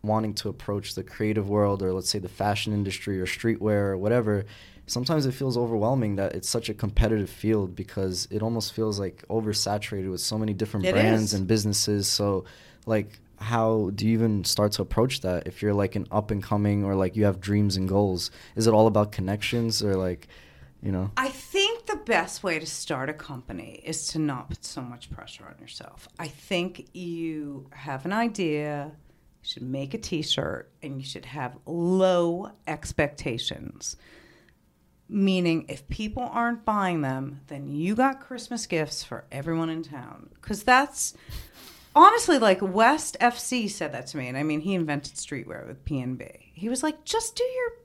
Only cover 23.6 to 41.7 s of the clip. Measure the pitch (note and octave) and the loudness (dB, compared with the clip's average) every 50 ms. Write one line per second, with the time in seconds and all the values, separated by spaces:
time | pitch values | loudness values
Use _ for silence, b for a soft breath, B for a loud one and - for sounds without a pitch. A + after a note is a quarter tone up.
23.6 | - G#2+ - - - C#3+ D#3+ - - - - D#3+ D#3 D3 C3+ B2 - C#3 - - | -12 -14 -18 -14 -10 -8 -8 -6 -6 -6 -2 -2 -2 -2 -2 -6 -8 -10 -12 -10
24.6 | - - - D3 B2+ A#2+ A#2+ A#2+ - - - - - - - - - - - - | -10 -12 -10 -10 -10 -10 -12 -16 -14 -16 -14 -16 -14 -18 -18 -20 -20 -20 -20 -20
25.6 | - - - - - - - - - - _ - E3+ D3 - - - - G3 F3 | -20 -18 -16 -16 -18 -18 -20 -20 -20 -20 _ -12 -12 -12 -12 -14 -6 -2 -2 -2
26.6 | F3 F#3 F3 - - - _ F3+ F3+ E3+ E3+ E3 E3 D#3+ D#3 D#3 D3 C#3+ C#3 C3+ | -2 -2 -6 -12 -20 -16 _ -10 -8 -8 -6 -6 -6 -6 -6 -6 -8 -8 -10 -12
27.6 | C#3 - - - C3+ D3 C3+ C3 C3+ F3 G3+ A3 A#3 A#3 G#3 G#3 F#3 D#3+ D3+ D3 | -14 -16 -20 -14 -10 -8 -8 -6 -4 -2 0 0 0 0 0 0 0 0 0 0
28.6 | D3+ D3+ D3 C#3+ C#3+ D3+ D#3 - b b b b b b b _ _ - - A2 | -2 -4 -4 -6 -8 -10 -12 -18 b b b b b b b _ _ -12 -10 -8
29.6 | A#2+ B2+ C3 C3+ C3+ C3+ C3+ A3 - - F3+ D#3 D#3 - - - - D2+ F2+ - | -6 -6 -4 -6 -6 -6 -8 -8 -6 -4 -4 -4 -2 -2 -2 -2 -2 -4 -6 -8
30.6 | - _ _ _ - D3+ C#3 C3+ C3+ C3+ - - - - C3 D3 C3 B2 C3 - | -10 _ _ _ -12 -10 -10 -10 -10 -10 -12 -14 -14 -12 -8 -6 -6 -6 -8 -12
31.6 | _ - D#3+ E3+ E3+ F3 F#3 F#3+ F#3 F#3 F3+ F3 F3 E3+ E3+ F3+ G3+ - - _ | _ -8 -4 0 2 2 4 6 6 6 6 4 4 2 0 -2 -6 -12 -14 _
32.6 | _ - D#3+ D3+ - - - - D3+ C#3+ C#3+ - - D3 A2+ B2 - - - - | _ -8 -8 -8 -8 -8 -2 0 0 0 -2 -6 -6 -6 -4 -4 -4 -6 -6 -8
33.6 | D2+ - - - - - - B B B B B B B B B B B B B | -12 -14 -14 -12 -12 -12 -12 B B B B B B B B B B B B B
34.6 | _ _ _ _ _ _ _ _ _ _ - G3+ G3 G3 F#3+ F#3 F3 E3+ E3 D#3+ | _ _ _ _ _ _ _ _ _ _ 0 2 2 4 4 4 4 2 2 2
35.6 | - - C#3+ - - - - - A3 G#3+ G#3+ C4 B3 - - A#3 A#3 A#3 A#3+ A3+ | -2 -6 -12 -14 -8 -10 -6 -6 -6 -6 -4 -4 -6 -4 -2 -2 0 0 -2 -2
36.6 | - - G#3+ G#3 G3 F#3 F3 D#3+ D3 C3 C3 C3+ C3+ C3+ C3+ C#3 - - D3 C3+ | -2 -2 0 0 0 0 0 0 -2 -2 -2 -4 -6 -8 -10 -14 -16 -14 -14 -12
37.6 | C#3 C#3 C#3+ D3 D#3+ F#3 G#3+ A3+ B3+ C#4 C4+ C4+ - - B3+ A#3+ - - A#3+ A3+ | -10 -8 -4 -2 -2 0 2 4 2 2 2 -2 -12 -14 -14 -14 -10 -8 -8 -8
38.6 | - - F3+ D#3+ D#3 D3 - - - - B2+ - - - - C3+ C#3 E3 E3 E3 | -6 -2 -2 -2 -2 -2 -4 -10 -10 -10 -10 -12 -12 -10 -10 -8 -4 -4 -2 -2
39.6 | E3 D#3+ D#3+ E3 D#3+ C3+ D3+ C3+ A#2+ - - - - - - - - - G#3+ G#3 | -2 -4 -4 -6 -8 -10 -12 -14 -14 -14 -16 -18 -20 -20 -20 -18 -8 -8 -8 -4
40.6 | - - B3 B3+ C#4+ C#4+ - - - - - B B B B B B B B B | 4 4 6 6 4 2 -4 -6 -6 -6 -8 B B B B B B B B B
41.6 | B B | B B